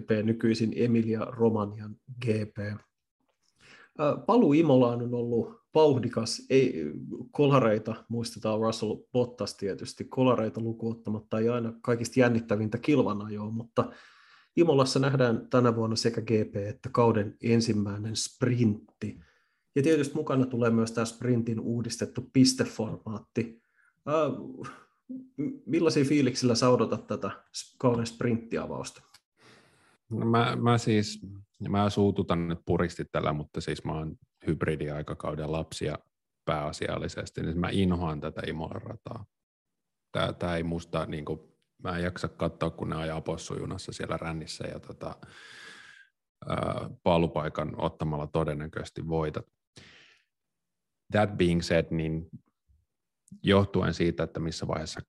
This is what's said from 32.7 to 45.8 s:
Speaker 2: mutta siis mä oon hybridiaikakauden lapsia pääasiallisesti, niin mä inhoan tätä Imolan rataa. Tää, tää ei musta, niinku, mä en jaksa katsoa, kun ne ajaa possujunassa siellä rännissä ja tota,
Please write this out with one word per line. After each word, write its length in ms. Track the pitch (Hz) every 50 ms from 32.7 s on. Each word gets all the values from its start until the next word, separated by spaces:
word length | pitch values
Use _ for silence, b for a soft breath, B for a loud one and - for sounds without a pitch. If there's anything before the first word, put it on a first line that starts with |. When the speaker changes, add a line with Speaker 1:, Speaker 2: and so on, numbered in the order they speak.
| 87 82 90 87 - - 82 - - 78 78 76 73
Speaker 2:
mutta 280 | 73 76 - - 80
siis 240 | 80 80 78 - -
mä 80 | - 78
oon 240 | 78 78 80 78 - _ _ _ _ -
hybridiaikakauden 1040 | 90 80 71 - 78 78 73 76 73 73 76 73 - 78 - - - 76 76 76 73 80
lapsia 460 | 80 80 - - - 82 78 76 - - _ _ _ _ _ _ _ _
pääasiallisesti, 960 | - 80 76 73 76 80 - - - 85 82 80 82 - - - - - - 82
niin 180 | 82 82 87
mä 80 | 87 92 -
inhoan 480 | 98 98 90 90 85 87 80 78 76
tätä 220 | 76 78 78 - -
Imolan 360 | 80 76 78 78 - - 104 -
rataa. 420 | - 110 - _ 117 117 110 101 - _ _ _ _ _ _ _ _ _ _ _ _ _ _ _ _ -
Tää, 200 | - 92 - -
tää 240 | - 90 87 85
ei 60 | 82 82
musta, 440 | 85 85 85 82 - - 82 80
niinku, 500 | 82 82 78 76 78 80 78 - _ _ _ _ _ _ _ -
mä 140 | 95 87
en 60 | 85 87
jaksa 260 | 90 87 - - 87
katsoa, 420 | - - 82 82 - - 82 82
kun 200 | - - 82 82
ne 60 | 80
ajaa 240 | 80 80 80 78 80
possujunassa 720 | 76 - 82 80 - - 95 - - - - 98 - - -
siellä 240 | - 85 85 85
rännissä 500 | 80 82 80 80 80 76 78 - - -
ja 140 | - - -
tota, 360 | - - - - - 80 76 - B B B B B B B B B B B B